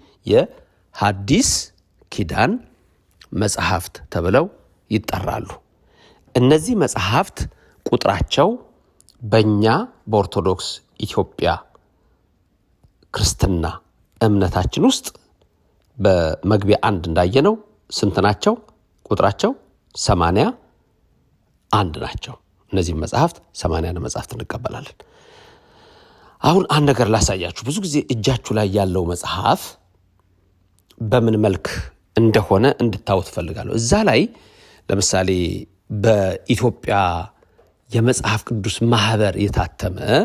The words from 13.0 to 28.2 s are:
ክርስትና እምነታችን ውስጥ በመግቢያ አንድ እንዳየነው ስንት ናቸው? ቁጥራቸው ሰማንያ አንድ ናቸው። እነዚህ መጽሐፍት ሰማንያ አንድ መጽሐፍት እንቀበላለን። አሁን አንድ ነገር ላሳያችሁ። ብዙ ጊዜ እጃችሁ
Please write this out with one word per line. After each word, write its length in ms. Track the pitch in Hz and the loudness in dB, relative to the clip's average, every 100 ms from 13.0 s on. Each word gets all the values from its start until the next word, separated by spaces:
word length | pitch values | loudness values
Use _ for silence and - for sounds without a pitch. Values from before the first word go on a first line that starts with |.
| _ | _
ክርስትና 520 | - 101 - 95 87 82 - - _ _ _ | -4 -2 0 -2 0 -4 -8 -18 _ _ _
እምነታችን 640 | 110 101 92 92 90 - 240 | 2 2 2 0 -2 2 2
ውስጥ 220 | - - - _ _ _ _ _ _ _ - | 2 -6 -16 _ _ _ _ _ _ _ -2
በመግቢያ 800 | 98 92 80 - 92 107 95 104 | 2 4 2 -2 0 2 2 2
አንድ 220 | 110 95 85 | 2 -2 -2
እንዳየነው 500 | 82 90 123 185 220 - _ _ | 0 2 4 2 0 -6 _ _
ስንት 280 | - 101 180 | -2 -2 2
ናቸው? 340 | 202 208 208 240 - _ _ _ - | 0 2 0 -2 -6 _ _ _ -4
ቁጥራቸው 460 | - 98 - 214 277 _ _ _ - | 0 0 2 -2 -2 _ _ _ -6
ሰማንያ 500 | - 90 85 101 196 262 _ _ _ _ _ _ _ _ _ _ _ | 0 2 2 2 0 -2 _ _ _ _ _ _ _ _ _ _ _
አንድ 240 | 107 90 - | -2 -2 -6
ናቸው። 360 | - - - - _ _ _ | -10 -10 -14 -18 _ _ _
እነዚህ 220 | 95 85 80 | -2 -2 -4
መጽሐፍት 420 | - - 165 - _ - | -2 0 0 -2 _ -6
ሰማንያ 340 | 82 82 82 | -4 -2 -4
አንድ 100 | 87 | -6
መጽሐፍት 300 | - - - | -8 -8 -10
እንቀበላለን። 640 | - - - - 117 139 - - _ _ - - _ _ _ _ - _ _ - _ | -12 -10 -10 -10 -10 -14 -20 -20 _ _ -20 -20 _ _ _ _ -20 _ _ -20 _
አሁን 220 | 139 185 - | 2 4 4
አንድ 180 | 151 143 | 2 4
ነገር 220 | 131 107 | 4 2
ላሳያችሁ። 540 | 110 - 95 87 - 117 | 2 2 -2 -6 -8 -6
ብዙ 120 | 180 | -6
ጊዜ 160 | 190 147 - | -2 -2 -2
እጃችሁ 440 | 120 | -2